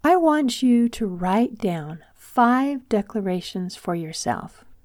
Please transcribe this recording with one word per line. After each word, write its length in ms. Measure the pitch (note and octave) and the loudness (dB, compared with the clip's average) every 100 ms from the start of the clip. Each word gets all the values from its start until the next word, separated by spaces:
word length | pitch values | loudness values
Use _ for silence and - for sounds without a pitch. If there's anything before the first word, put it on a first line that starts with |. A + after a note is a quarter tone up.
I 140 | D4 F4+ | 4 4
want 460 | D#4+ D4+ C4+ - | 4 2 0 0
you 260 | B3+ A#3+ A#3 | 4 4 2
to 180 | - G#3+ | 0 -6
write 520 | F3+ F3+ G3+ B3 B3 | -2 0 2 0 -2
down 460 | G3 E3+ D3 E3 _ | -4 -4 -8 -12 _
five 720 | _ - - A#3+ B3+ C#4 C#4 _ | _ -6 0 2 2 0 -4 _
declarations 880 | G#3+ G3+ A3+ F#3+ F3+ - F#3+ F3+ - | -2 -2 -6 -4 -4 -6 -8 -8 -8
for 180 | - | -6
yourself 720 | E3+ D#3+ D#3+ - G#2 - - - - | -6 -6 -8 -6 -6 -8 -18 -20 -20